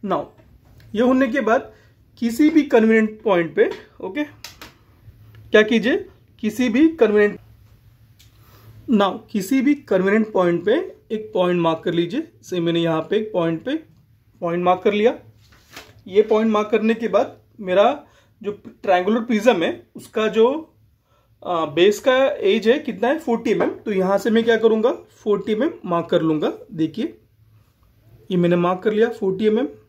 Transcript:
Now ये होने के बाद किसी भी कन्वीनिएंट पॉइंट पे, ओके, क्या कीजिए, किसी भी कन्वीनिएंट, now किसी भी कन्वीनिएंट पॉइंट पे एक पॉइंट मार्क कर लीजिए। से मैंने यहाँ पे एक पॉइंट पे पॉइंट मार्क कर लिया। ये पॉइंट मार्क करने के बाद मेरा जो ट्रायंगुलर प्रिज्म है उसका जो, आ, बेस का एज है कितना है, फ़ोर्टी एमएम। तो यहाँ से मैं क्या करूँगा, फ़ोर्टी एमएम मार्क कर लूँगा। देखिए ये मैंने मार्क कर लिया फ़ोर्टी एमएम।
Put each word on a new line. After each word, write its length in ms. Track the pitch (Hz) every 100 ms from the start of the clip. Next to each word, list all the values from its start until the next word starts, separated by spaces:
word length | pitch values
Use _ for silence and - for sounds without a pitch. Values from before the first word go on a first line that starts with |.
| 208
Now 180 | 165 - _ _ - _ - -
ये 80 | 202
होने 240 | 247 262 262
के 120 | 277
बाद 320 | 214 247 - - _ _ _ _
किसी 260 | 233 226 302
भी 120 | 320
कन्वीनिएंट 560 | 277 233 220 220 214 -
पॉइंट 320 | 220 180 165 151
पे, 120 | 269 - - _
ओके, 240 | 190 196
क्या 1400 | 294 - - - - _ _ _ - - - - - 214
कीजिए, 420 | 214 226 202 370 - _ _ _
किसी 260 | 214 214 247
भी 180 | 220 320
कन्वीनिएंट, 480 | 320 220 208 208 - - - _ _ _ _ _ _ - _ _ - - - -
now 200 | 220 196 190 -
किसी 300 | 214 185 269
भी 140 | 254 285
कन्वीनिएंट 480 | - 190 190 214 214
पॉइंट 320 | 196 180 175
पे 100 | 175 277 381 - _
एक 200 | 220 214
पॉइंट 260 | 196 180 180
मार्क 220 | 165 156
कर 100 | 180
लीजिए। 320 | 170 170 233 320 _
से 180 | - 180
मैंने 200 | 170 170
यहाँ 200 | 165 160
पे 140 | 156 202
एक 140 | 214
पॉइंट 320 | 185 165 165
पे 100 | 254 311 - _ _ _ _ _
पॉइंट 220 | 175 175
मार्क 180 | 180 180
कर 100 | 208
लिया। 220 | 208 220 - - _ _ _ _ - - - -
ये 140 | 190
पॉइंट 280 | 214 214 226
मार्क 180 | 208 214
करने 240 | 220 220
के 140 | 226 226
बाद 280 | 190 269 - _ -
मेरा 260 | 190 180 226 294 - _ _ _
जो 100 | 196 208 - -
ट्रायंगुलर 380 | - 180 185 233
प्रिज्म 400 | 233 214 226 196
है 240 | 180 349 - -
उसका 300 | - 226 220
जो, 380 | 214 233 302 320 _ _ _ _ _ _ _
आ, 220 | 190 170 156
बेस 320 | 147 190 208
का 140 | 277 254 269
एज 400 | - 196 214 214
है 100 | 285
कितना 300 | 285 190 233
है, 100 | 311
फ़ोर्टी 320 | 294 226 233
एमएम। 200 | 180 254 -
तो 160 | -
यहाँ 240 | 196 185 196
से 120 | 233
मैं 120 | 220
क्या 120 | 226 226
करूँगा, 320 | 220 220 233 349 -
फ़ोर्टी 380 | _ 214 202 196
एमएम 200 | 214 302 - 180
मार्क 200 | 170 165
कर 160 | 175
लूँगा। 300 | 160 151 214 - -
देखिए 440 | 160 156 - 285 - _ _ _ _ _ _ _ _ _ - _
ये 60 | 185
मैंने 200 | 175 175
मार्क 260 | 175 185
कर 100 | 220
लिया 160 | 208 233
फ़ोर्टी 360 | 233 190 185 214
एमएम। 220 | 214 294 -